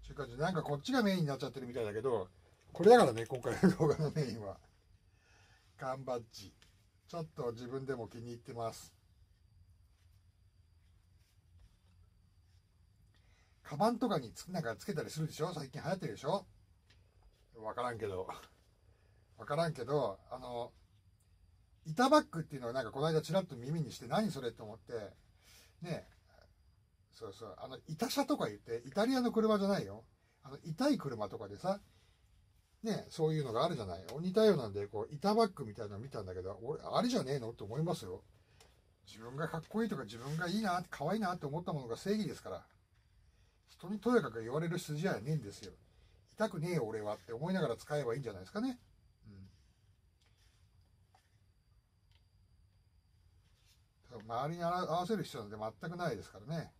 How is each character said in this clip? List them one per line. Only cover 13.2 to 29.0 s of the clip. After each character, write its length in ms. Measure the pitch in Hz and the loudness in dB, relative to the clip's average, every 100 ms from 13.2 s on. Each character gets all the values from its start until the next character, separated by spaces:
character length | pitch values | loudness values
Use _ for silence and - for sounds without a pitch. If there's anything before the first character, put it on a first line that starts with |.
| - - - - | -20 -20 -20 -20
カ 120 | - 143 | -10 2
バ 140 | 214 | 4
ン 100 | 240 | 4
と 80 | 247 | 2
か 100 | 175 | 2
に 140 | 120 | -2
つ-、 140 | 92 - | -12 -6
な 100 | 180 | -4
ん 20 | |
か 140 | 117 107 | -4 -4
つ 80 | - | -4
け 80 | |
た 100 | 156 | -4
り 60 | - | -4
す 100 | 151 | -4
る 80 | 156 | -4
で 60 | |
し 80 | - | -2
ょ？ 120 | 165 | -4
最 160 | 160 135 | -4 -8
近 120 | 143 | -6
流 80 | 123 | -4
行 60 | 185 | -2
っ 40 | |
て 80 | 151 | -4
る 60 | |
で 60 | 101 | -6
し 60 | 135 | 0
ょ？ 200 | 190 190 - - - _ - - - - _ _ 117 | -2 -2 -20 -20 -20 _ -20 -20 -20 -20 _ _ -10
わ 180 | 110 110 | -6 -2
か 60 | |
ら 100 | 123 | -2
ん 80 | 113 | -2
け 80 | 107 | -2
ど。 220 | 92 95 - - - _ _ - - - - _ - | -2 -4 -8 -14 -20 _ _ -20 -20 -20 -20 _ -16
わ 80 | 107 | -4
か 120 | 147 | 2
ら 120 | 165 | 2
ん 40 | |
け 100 | 151 | 0
ど、 360 | 120 147 120 95 - | 0 2 2 -2 -10
あ 80 | 127 | -10
の、 320 | 127 120 120 - - - _ _ _ - - - _ - 160 | -6 -4 -6 -8 -20 -20 _ _ _ -20 -20 -20 _ -18 -8
板 220 | 156 254 | 2 8
バ 140 | 302 | 6
ッ 40 | - | 6
グ 80 | 165 | -6
っ 20 | |
て 120 | 156 139 | -6 -6
い 40 | |
う 20 | |
の 80 | 120 | -4
を 40 | |
な 80 | 127 | -4
ん 40 | 113 | -4
か 60 | |
こ 100 | 131 | 0
の 60 | 151 | 2
間 140 | 160 | 2
ち 120 | 156 | 2
ら 80 | 185 | 0
っ 40 | 185 | 0
と 120 | 120 | -8
耳 240 | 123 165 | -4 -2
に 100 | 131 | -4
し 80 | 95 | -6
て、 80 | 120 | -2
「何 240 | 165 214 | 0 0
そ 100 | 139 | -2
れ？」 100 | 123 113 | -6 -6
と 80 | |
思 120 | 110 110 | -12 -12
っ 40 | |
て。 140 | - 120 98 - - _ - - - _ | -8 -8 -8 -14 -20 _ -20 -20 -20 _
ね。 260 | 175 131 - - _ - - _ - _ _ _ _ | -6 -6 -8 -20 _ -20 -20 _ -20 _ _ _ _
そ 160 | - 110 | -12 -12
う 40 | |
そ 140 | 95 110 | -10 -14
う。 80 | 90 | -12
あ 100 | 107 | -12
の、 120 | 131 - | -12 -10
板 240 | 156 247 | -4 0
車 140 | 285 277 | 0 0
と 120 | 294 | 2
か 80 | 120 | 0
言 100 | 104 | -4
っ 20 | |
て、 240 | - 117 127 | -6 -6 -4
イ 40 | |
タ 140 | 202 | 0